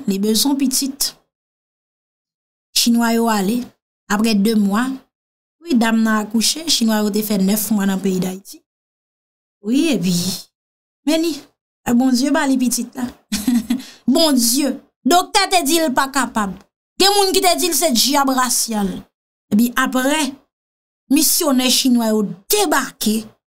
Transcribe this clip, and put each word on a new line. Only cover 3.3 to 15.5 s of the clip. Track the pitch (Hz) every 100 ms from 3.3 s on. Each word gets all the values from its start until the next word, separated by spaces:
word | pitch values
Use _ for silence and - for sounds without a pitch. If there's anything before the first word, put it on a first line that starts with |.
ale, | 208 190 247 247 _ _ _ -
apre | 208 226 208
de | 202 214
mwa, | 196 202 262 262 - _ _ _ _ _
wi, | 339 247
dam | 226 226
nan | 220 220
akouche, | 214 226 208 302 320
chinwa | - 226 214
yo | 208
te | 208 214
fè | 202
nèf | 190 214 -
mwa | 214 196
nan | 190
peyi | 196 185
d | 185
Ayiti. | 190 - 320 _ _ _ _ _ _ _ _ _ _ 202
Wi, | 262 330 214
epi, | 180 175 185 - - _ _ _ _ _ -
meni, | 330 339 285 - _ _ _
e | - 240
Bondye | 262 247 277
ba | 311 285
li | 262
pitit | 247 240 - -
la. | 240 - _ 202 247 240
<laughs> | - 240 - - -
Bondye, | 302 320 254 233 262 277 - - _ 247
doktè | 349 370 415 381